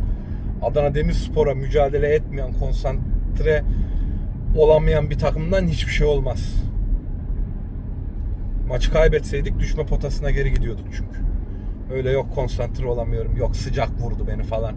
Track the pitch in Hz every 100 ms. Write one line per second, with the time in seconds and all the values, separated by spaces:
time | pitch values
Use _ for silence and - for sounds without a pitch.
0 | - - - - - - 117 139 143 143
1 | 165 170 - 151 147 135 135 151 139 143
2 | 147 156 160 143 131 - 139 135 139 131
3 | - - - - 151 151 - - - -
4 | - - - - - - 151 156 156 156
5 | 147 143 151 147 160 190 175 160 - -
6 | 147 143 127 - - - - - - -
7 | - - - - - - - - - -
8 | - - - - - - - 123 - 156
9 | 160 151 - 143 - - - 151 151 143
10 | 143 - 143 135 135 127 120 98 - -
11 | - - - - - - - - - 131
12 | 127 135 123 143 127 - 120 - 127 120
13 | 117 113 113 - 123 - 104 135 110 -
14 | 117 104 107 107 - 110 110